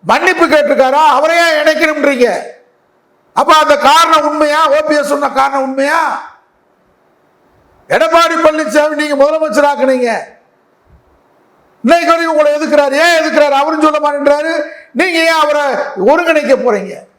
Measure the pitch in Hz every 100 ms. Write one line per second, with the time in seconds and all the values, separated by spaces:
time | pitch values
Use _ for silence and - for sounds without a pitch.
0 | 165 240 349 359 330 302 294 269 262 277
1 | 311 262 311 339 339 302 302 311 320 302
2 | 285 262 240 175 - - _ _ _ _
3 | _ _ _ - 277 311 302 285 262 311
4 | 330 320 294 294 302 302 320 285 311 294
5 | 277 285 285 262 269 277 269 269 277 320
6 | 330 - - - _ _ _ _ _ _
7 | _ _ _ _ _ _ _ _ _ 277
8 | 320 330 330 320 320 311 311 302 294 302
9 | 302 277 285 311 311 226 285 277 262 262
10 | 240 208 - _ _ _ _ _ _ _
11 | _ _ _ _ _ _ _ _ 226 339
12 | 339 330 330 311 302 294 302 294 285 277
13 | 330 339 311 302 294 277 294 311 302 302
14 | 294 285 285 294 311 330 302 - - 233
15 | 370 339 330 320 302 294 285 226 - -
16 | 196 311 339 311 285 262 226 208 - -
17 | -